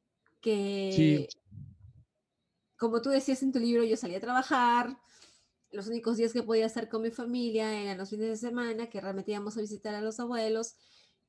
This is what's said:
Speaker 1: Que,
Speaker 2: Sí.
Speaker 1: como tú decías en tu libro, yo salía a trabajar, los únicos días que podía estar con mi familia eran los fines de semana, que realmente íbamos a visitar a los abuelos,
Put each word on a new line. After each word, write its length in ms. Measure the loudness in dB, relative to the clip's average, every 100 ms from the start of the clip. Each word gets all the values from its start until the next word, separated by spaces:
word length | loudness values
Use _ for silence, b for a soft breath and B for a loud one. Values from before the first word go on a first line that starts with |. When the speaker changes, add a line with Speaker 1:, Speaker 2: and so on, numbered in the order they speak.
| _ _ _ _
Speaker 1:
Que, 140 | 0 0 0 -2 0
Speaker 2:
Sí. 380 | 6 6 6 0 -12 _ -18 -18 -20 -20 -20 _ _ _ _ _ _ _ -4
Speaker 1:
como 260 | 0 0
tú 80 | 2
decías 320 | 2 2 0
en 100 | 2
tu 60 | 2
libro, 260 | 2 4
yo 120 | 4 2
salía 220 | 0 -4
a 20 |
trabajar, 760 | 0 0 2 4 6 4 2 -6 b b b b b _ _
los 180 | -10 -6
únicos 280 | -2 0 2
días 160 | 2
que 100 | 0
podía 240 | 2 2 2
estar 220 | -2 -4
con 140 | -2
mi 80 | -2
familia 720 | -4 -4 -2 0 0 0 -2
eran 160 | -4 -6
los 120 | -6
fines 180 | -4 -2
de 80 | -2
semana, 520 | -4 -2 -2 -4 -6
que 100 | -6
realmente 320 | -6 -6 -4
íbamos 240 | -4 -4 -6
a 20 |
visitar 320 | -6 -6 -6
a 80 | -4
los 180 | -4 -4
abuelos, 560 | -4 -2 0 0 -4 -10 b b b b